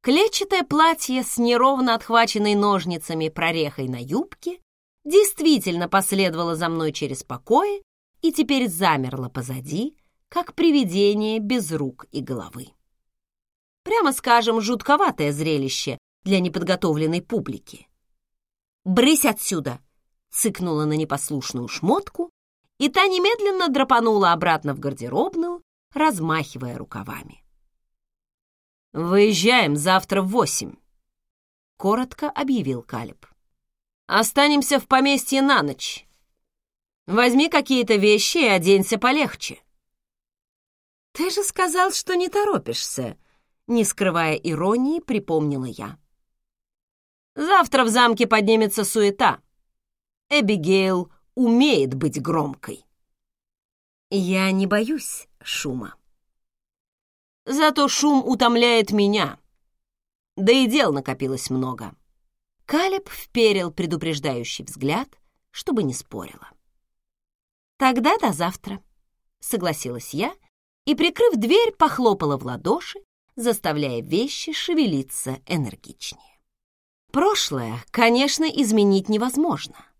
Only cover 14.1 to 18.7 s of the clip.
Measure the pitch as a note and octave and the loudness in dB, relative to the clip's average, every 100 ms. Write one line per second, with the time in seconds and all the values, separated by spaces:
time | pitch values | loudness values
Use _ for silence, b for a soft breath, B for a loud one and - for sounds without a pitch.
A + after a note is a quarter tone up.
14.1 | C4 - A#3+ A3+ A3+ G#3 A#3+ - D4 F#4 | 0 2 2 4 0 -2 -4 0 2 2
15.1 | B3 D3 C#3+ D#3+ D3+ C3+ - - B2 _ | 0 -4 -2 -2 0 -2 -4 -8 -10 _
16.1 | _ F#3 F#3+ F3+ D#3 F3 F3+ F3+ D3+ D#3 | _ 0 0 0 -4 -2 0 0 0 0
17.1 | E3+ - A3+ - G#2 - - _ _ _ | -2 -4 -6 -6 -12 -16 -20 _ _ _
18.1 | _ _ _ _ _ _ | _ _ _ _ _ _